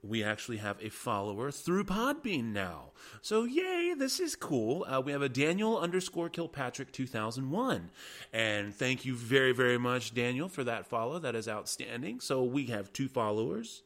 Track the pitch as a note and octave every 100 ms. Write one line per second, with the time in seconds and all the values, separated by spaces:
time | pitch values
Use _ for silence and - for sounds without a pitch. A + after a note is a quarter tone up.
0 | G#2 A2 G#2 G#2+ - A2 G#2+ G2+ G#2+ -
1 | B2+ G#2 G2+ G2+ C3+ C#3+ - F3+ G3 F#3+
2 | B3 D4 A#3 D#3 A#2 G2+ F#2+ D#2 - -
3 | - - - A3 A#3+ C#4+ F#4 F4+ F4 D#4+
4 | C4+ C4 E4+ - - C#3 A2 D#3 - C3+
5 | C3 C#3+ C#3 B2+ D3 F#3 A3 A3 E3+ F3+
6 | F3+ E3+ E3+ E3+ E3 - B2+ B2 C3 -
7 | C3 A#2 A2 A#2+ C3 F3+ B3+ B2+ E2+ -
8 | - - - A2+ A2 G#2 G#2 G#2 B2+ B2+
9 | C3 A#2+ A#2 C3+ C3 B2 B2 B2 B2 B2
10 | A2 A#2 A#2+ B2+ F3+ - B2 A2+ G#2+ A#2
11 | A#2 E3+ D3 A2+ A2 G#2+ - - B2+ A#2+
12 | D#3+ B3 - C3+ B2+ C3+ B2 G#2+ G2+ -
13 | C3+ B2+ G#2+ G#2+ A#2+ G3+ A3+ -